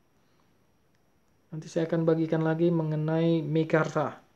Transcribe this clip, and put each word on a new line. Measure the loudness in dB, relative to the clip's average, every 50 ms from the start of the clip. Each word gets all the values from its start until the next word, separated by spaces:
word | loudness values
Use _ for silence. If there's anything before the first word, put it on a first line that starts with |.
| _ _ _ _ _ _ _ _ _ _ _ _ _ _ _ _ _ _ _ _ _ _ _ _ _ _ _ _ _ -16 -14
Nanti | -14 -12 -6
saya | -4 -4 -2
akan | 0 0 0
bagikan | 2 2 2 2 2 0 0 0
lagi | 0 0 0 2 2 2 2
mengenai | 2 0 -2 -2 -2 -2 0 0 2 2 2 2 0 0
Meikarta. | 0 0 0 0 2 2 0 0 0 -2 -2 -4 -4 -6 -10 _ _ _